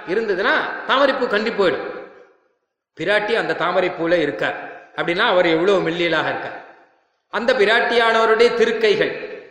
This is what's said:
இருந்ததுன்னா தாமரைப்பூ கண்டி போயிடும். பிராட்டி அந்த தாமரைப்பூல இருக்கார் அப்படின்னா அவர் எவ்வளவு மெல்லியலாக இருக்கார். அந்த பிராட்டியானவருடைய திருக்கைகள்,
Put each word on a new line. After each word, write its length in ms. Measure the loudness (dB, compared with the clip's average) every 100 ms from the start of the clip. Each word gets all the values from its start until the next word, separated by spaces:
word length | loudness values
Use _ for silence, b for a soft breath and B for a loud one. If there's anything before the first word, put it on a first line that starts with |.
| -6
இருந்ததுன்னா 500 | -4 -2 -2 0 0 -2 -8
தாமரைப்பூ 440 | -2 2 2 0 -2
கண்டி 240 | -2 -2
போயிடும். 320 | 0 0 0 -6 -12 -16 -20 -20 _ _ _ _ _ _ -8
பிராட்டி 360 | 0 0 2 -2
அந்த 180 | 0 -2
தாமரைப்பூல 640 | 0 0 -2 -2 0 2
இருக்கார் 400 | 0 -2 -4 -6 -12 -16 -14
அப்படின்னா 340 | -6 -4 0 2
அவர் 220 | 2 2
எவ்வளவு 320 | 2 2 2
மெல்லியலாக 460 | 0 -2 0 0 -2
இருக்கார். 300 | -6 -8 -14 -18 -20 _ _ _ _ _
அந்த 180 | -4 0
பிராட்டியானவருடைய 960 | 2 4 2 2 2 2 2 2 4 4
திருக்கைகள், 600 | 4 0 2 2 2 0 -4 -10 -14 -18